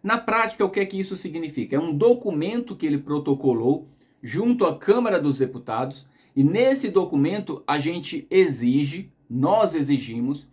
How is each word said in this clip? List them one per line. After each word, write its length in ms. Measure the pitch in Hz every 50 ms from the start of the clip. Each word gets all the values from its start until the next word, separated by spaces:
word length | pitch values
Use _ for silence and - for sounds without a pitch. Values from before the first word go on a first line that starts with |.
Na 160 | - 196 226 240
prática, 460 | 233 - 220 226 226 226 - - 208
o 60 | 190
que 100 | - 202
é 60 | 196
que 120 | 190 196 190
isso 180 | 190 190 190
significa? 600 | 180 - 165 151 165 165 151 147 127 107 - 135
É 20 | 143
um 180 | 165 170 151
documento 800 | 143 214 240 240 240 - 208 165 147 160 196 233 240 233 - 202
que 100 | - 156
ele 120 | 151 147 139
protocolou 880 | 139 - 147 147 143 - 135 135 - 135 120 113 113 127 147 165 - - _ _ _ _ _ _
junto 420 | - 117 113 170 226 240 240 240 202
à 120 | 165 139
Câmara 440 | - - - 214 247 240 226 196 165
dos 180 | 139 147 135 127
Deputados, 680 | 131 127 - 120 - - 113 113 131 139 - - - _ _ _ _ _ _
e 80 | 139
nesse 460 | 135 151 180 226 247 262 269 269 - 202
documento 760 | 170 190 175 - 160 143 139 170 196 214 - - 151 - -
a 120 | - 143 147
gente 480 | 139 160 175 175 - - 165 147 - _
exige, 840 | 170 190 185 160 135 110 120 123 131 143 147 139 151 185 196 - _ _ _ _
nós 460 | 120 131 135 165 202 226 214 185 160
exigimos 720 | 160 139 131 147 123 120 117 113 117 120 131 147 143 - _